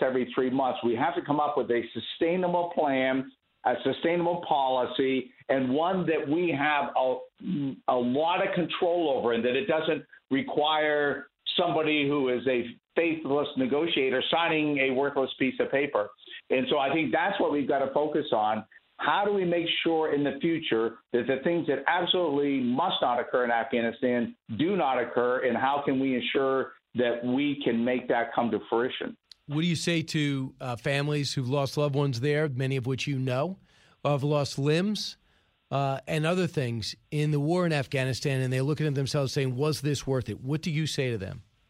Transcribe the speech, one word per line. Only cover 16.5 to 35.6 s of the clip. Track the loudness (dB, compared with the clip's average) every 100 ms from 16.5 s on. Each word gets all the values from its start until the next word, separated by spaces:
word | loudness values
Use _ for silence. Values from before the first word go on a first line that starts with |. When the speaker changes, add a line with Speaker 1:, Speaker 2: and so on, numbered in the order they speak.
| 0 2
Speaker 1:
so | 0
I | 2
think | 0 2
that's | 2 0 0
what | 0
we've | 0 0
gotta | 0 0
focus | 0 0 0 0
on, | 2 2 0 -4 -18 _ -4
how | 0 2 2
do |
we | 2
make | 2 0 0 0
sure | 0 2 2
in | 0
the | 0 0
future | -2 0 0 0 0 -4 _
that | -2 0
the | 0
things | 0 0 0
that | 0 0
absolutely | 0 2 0 2 2 2 2
must | 2 2 0 2
not | 2 0
occur | 0 0
in | 2
Afghanistan | 0 0 0 0 0 0 0 -2 -6 -8 -2
do | 0 2
not | 2 0
occur, | 0 0 2 2 0
and | 2
how | 0 0
can | 0 0
we | 2 0
ensure | 0 2 2 2 -2 -8 _ 0
that | 0 0 0
we | 0 0 0
can | 0 0
make | 2 0 0
that | 0 0
come | -2 0
to | -2 0
fruition? | 0 0 -4 -10 -12 _ -20 -6
Speaker 2:
What | -2
do | 0
you | 0
say | 0 -2
to, | 0 -2 0 -2 -6 -8
uh, | -8 -6
families | -2 -2 0 -2 -2
who've | -2 -2
lost | 0 0 0
loved | 0
ones | 2 0 0
there, | 0 0 0
many | -2 -2 -2
of | -2
which | -4 -2
you | -2
know, | -2 -2 -2 -6 _ _ _ _
have | 0 2
lost | 2 0 0 0
limbs, | 2 2 2 -2 -6 -12 _ _ _ _